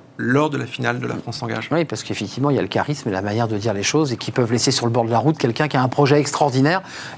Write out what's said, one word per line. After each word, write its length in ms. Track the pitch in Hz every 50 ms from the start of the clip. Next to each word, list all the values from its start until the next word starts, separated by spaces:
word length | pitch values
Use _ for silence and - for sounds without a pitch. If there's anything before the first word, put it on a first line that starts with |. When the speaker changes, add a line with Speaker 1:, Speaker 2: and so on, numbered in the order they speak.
| - - -
Speaker 1:
lors 340 | - 123 117 127 139 151 156
de 60 | 143 127
la 80 | 120
finale 340 | 117 - - 123 120 120 120
de 60 | 123
La 100 | 120 120
France 220 | 120 - 120 113 -
s'engage. 320 | 120 113 110 110 110 - 143
Speaker 2:
Oui, 120 | 170 165
parce 180 | - - 104 -
qu'effectivement, 460 | - 104 - 107 98 - - 135 147
il 60 | 139
y 20 | 113
a 40 | 90
le 60 | 90
charisme 400 | - 110 110 - 151 - - 117
et 40 | 98
la 100 | 92 98
manière 260 | 104 104 113 120 107
de 80 | 110
dire 180 | 101 98 113 101
les 80 | 101 101
choses 300 | - - 147 156 139 120
et 40 |
qui 140 | 107 - -
peuvent 220 | - - 123 110 117
laisser 180 | 123 - -
sur 160 | 131 - 120
le 60 | 117 117
bord 120 | 123 113
de 60 | 113
la 80 | 120 113
route 200 | 110 147 160 160
quelqu'un 280 | - 123 113 - 156
qui 100 | 151 -
a 60 | 139 127
un 60 | 131
projet 320 | - - 143 127 147 147
extraordinaire, 600 | 147 - - - 156 143 123 131 131 147 175 190 190 - - - - - -